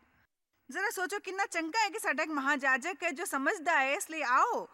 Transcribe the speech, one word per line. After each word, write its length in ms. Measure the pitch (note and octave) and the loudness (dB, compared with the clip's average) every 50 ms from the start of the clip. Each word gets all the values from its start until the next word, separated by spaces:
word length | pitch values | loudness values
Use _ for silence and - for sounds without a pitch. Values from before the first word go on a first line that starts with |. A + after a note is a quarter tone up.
| _ _ _ _ _ _ _ _ _ _ _ _ _ - | _ _ _ _ _ _ _ _ _ _ _ _ _ -10
ਜ਼ਰਾ 200 | C4 F4+ G4 A4+ | -6 -4 -4 -2
ਸੋਚੋ, 280 | - F#4 F4+ D#4+ G4+ G#4 | -2 -2 -4 -4 -4 -6
ਕਿੰਨਾ 280 | - G4 F#4 G4 G#4 | -6 -4 -4 -2 -2
ਚੰਗਾ 380 | A4+ - E4 D#4+ D#4+ F4+ A4+ G#4+ | -2 -2 -4 -4 -2 0 0 0
ਹੈ 60 | G4 | 0
ਕਿ 80 | F4+ A4 | -2 -2
ਸਾਡਾ 240 | - D#4+ D4 C#4+ | -2 -2 0 0
ਇੱਕ 80 | D#4+ D#4 | -2 -2
ਮਹਾਜਾਜਕ 720 | D#4 C#4+ C4+ C#4 D4+ C4 C#4 C4+ C4 B3+ C4 F4 D#4 - F4 | -2 0 2 2 2 2 4 2 2 2 2 -2 -4 -4 -4
ਹੈ 60 | - | -4
ਜੋ 140 | C4+ D#4+ F4 | -4 -4 -4
ਸਮਝਦਾ 560 | - D4+ C4+ C4+ D#4+ G#4 F4+ C#4 F4 D#4+ C#4+ | -4 -2 0 0 0 0 0 2 2 4 4
ਹੈ। 140 | C4 C4+ D4 | 4 2 0
ਇਸ 160 | G4+ - - | -2 -4 -6
ਲਈ 120 | D#4+ D#4 | -6 -4
ਆਓ 460 | C#4 A#3+ B3+ D4 F#4+ A#4+ A4 A#3 - - | 0 2 4 4 4 4 2 -2 -4 -6